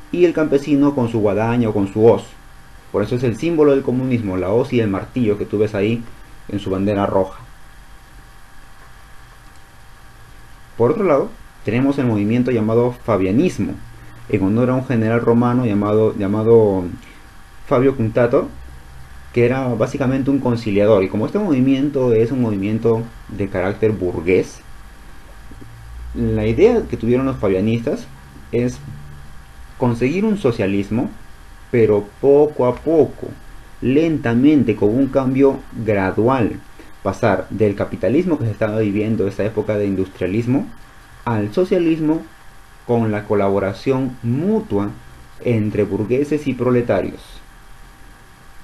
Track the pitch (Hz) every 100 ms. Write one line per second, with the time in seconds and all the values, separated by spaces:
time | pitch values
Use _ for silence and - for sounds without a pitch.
0 | - 170 175 160 151 143 143 139 143 143
1 | 117 117 104 98 113 120 113 104 98 107
2 | 113 113 - - - - - - - -
3 | 107 123 127 101 165 170 147 139 135 123
4 | 131 120 101 90 92 110 123 123 107 95
5 | - 131 113 101 101 104 107 107 101 117
6 | 117 - - - - 101 101 92 98 101
7 | 101 95 92 - - - - - - -
8 | - - - - - - - - - -
9 | - - - - - - - - - -
10 | - - - - - - - - 120 175
11 | 196 143 208 - - - - 113 139 139
12 | 127 107 101 120 123 120 107 113 123 123
13 | - 104 95 107 175 - 101 - - -
14 | - - - 107 95 110 123 127 127 120
15 | 110 117 117 117 120 123 123 101 104 107
16 | 110 - 98 110 110 117 107 95 90 92
17 | - - - - - - - 143 135 131
18 | 113 123 120 135 - - - - - -
19 | - - - - 117 131 131 113 117 143
20 | 127 135 139 139 127 117 113 101 104 107
21 | 95 104 135 202 208 135 131 135 147 139
22 | 127 110 113 131 117 101 98 110 117 113
23 | 120 - - 98 98 95 92 101 110 101
24 | 90 87 82 92 143 - - - - -
25 | - - - - - - - - - -
26 | - - 117 110 107 117 202 240 - -
27 | 110 123 135 127 104 92 107 113 113 208
28 | - - - - - - 123 123 - -
29 | - - - - - - - - 123 117
30 | 127 170 220 208 131 - 98 98 101 110
31 | - - - - - - - 123 107 104
32 | - - 135 143 147 - 123 120 151 160
33 | 127 - - - - - - - 123 139
34 | 165 151 117 117 143 151 110 104 101 120
35 | 135 131 131 131 139 135 - 127 110 101
36 | 95 92 113 131 101 - - - - -
37 | 101 95 113 95 - 98 107 98 95 92
38 | 110 135 180 151 117 101 110 107 110 101
39 | 107 113 - 113 101 107 104 107 101 95
40 | 92 - 90 104 117 135 - - - -
41 | - - - 117 202 - 185 185 165 160
42 | 151 160 - - - - - - - 117
43 | 113 104 104 104 98 98 95 104 - 131
44 | 131 127 117 127 180 220 - 101 101 -
45 | - - - - - 113 104 104 98 98
46 | 101 123 147 151 143 123 127 123 120 98
47 | - - - - - - - - - -
48 | - - - - - -